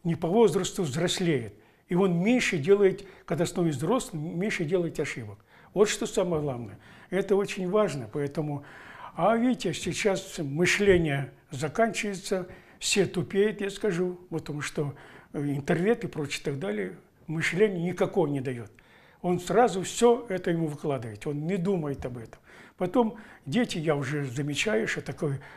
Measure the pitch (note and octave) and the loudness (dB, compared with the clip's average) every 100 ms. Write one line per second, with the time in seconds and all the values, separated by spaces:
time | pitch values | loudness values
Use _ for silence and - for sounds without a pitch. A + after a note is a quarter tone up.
0 | E3+ D#3+ E3 G#3+ G#3+ C#3+ F3 - D#3+ D#3+ | -4 0 2 6 6 4 -2 -2 -2 0
1 | F3 - E3+ C#3 G#2+ - _ _ - F3 | -2 0 0 0 -2 -14 _ _ -2 2
2 | G3 E3+ G3+ B3 - F3 D3 G3 F#3+ - | 4 4 4 4 2 2 4 6 6 2
3 | - - - E3 E3+ - E3 C3+ D#3+ B3 | -10 -14 -4 -2 0 2 0 0 0 0
4 | - D#3 E3 E3+ G#3 G3 D#3 F3+ E3 - | -2 -8 -6 -4 -2 -2 0 0 0 -4
5 | C#3+ - G#2+ G2+ _ - - F3+ G#3 - | -6 -6 -12 -14 _ -20 -4 2 2 0
6 | A3+ A3 F3+ D#3 D3 A#2+ A2 G#2+ - - | -2 0 0 0 -2 -6 -8 -14 -20 -20
7 | - F#3 F#3+ G3 G3 G3+ F3+ G#3+ G3+ C#3 | -6 -2 2 0 0 -4 0 2 2 -2
8 | A2 D3+ C#3+ D#3+ D3+ C#3+ - - - - | -6 -4 -4 -4 -4 -4 -10 -20 -20 -18
9 | - - F#3 A#3 B3 A#3 F3+ D3 F3+ D#3 | -12 0 2 4 2 0 -2 -4 -4 0
10 | G#3 F#3 - - C#3 D3 F3 - G3+ F3 | 0 0 -4 -8 -4 0 2 4 6 6
11 | D#3+ C#3 C3+ - - C3 D3+ - A3+ - | 4 0 -4 -12 -14 -6 -2 2 2 2
12 | G#3 F#3 - F#3 F3+ - - - - G#3 | -6 -6 -4 -4 -4 -14 -20 -8 0 2
13 | F3 F#3 - G3 G#3+ G#3 G3+ G3 G#3+ E3+ | 2 0 0 2 2 2 -6 -2 0 0
14 | F3+ F3+ - D#3+ - D3 C#3+ - C#3+ - | -2 -4 -8 -8 -6 -8 -6 -4 -4 -6
15 | - - - D#3 C#3+ C#3 C#3 E3 G3 - | -16 -20 -10 -4 -2 -2 0 2 2 0
16 | F3 D#3+ C#3+ - D#3 C3+ F#3+ G#3+ F#3 - | -2 -6 -6 -4 -4 -4 -4 -4 -6 -10
17 | - _ - D#3+ D3 E3 G#3+ F3+ F3 - | -20 _ -6 -4 0 2 2 2 -2 0
18 | F3+ G3+ D3+ C#3+ C3 A#2+ G#2+ - _ - | 0 2 0 0 -4 -8 -10 -18 _ -20
19 | - _ F#3+ F3+ - F#3+ A#3+ F#3 F3 - | -20 _ -2 0 2 4 4 2 -4 4
20 | A#3 A#3+ - F#3 F3+ E3 D#3+ D3 D#3 C3+ | 4 4 0 -4 0 0 0 -4 -4 -4
21 | B2 G#2 D#3 D3 D#3 G3 F3+ F#3 D3 C3+ | -6 -8 -6 -4 -2 -2 0 0 -2 -6
22 | C3 B2 A2 - - - - - F3+ B3+ | -8 -10 -14 -18 -20 -20 -14 -6 0 4
23 | A3 - - - C#3 G3 A#3+ F3+ D#3 C#3+ | 4 0 -16 -16 -4 0 0 0 0 0
24 | C3 D3+ C3+ B2 C#3+ C#3 G#3+ A3 G#3+ - | 0 -4 -4 -4 -4 -2 0 0 0 -4
25 | D3 - D#3 C3+ - | -6 -4 -2 -4 -8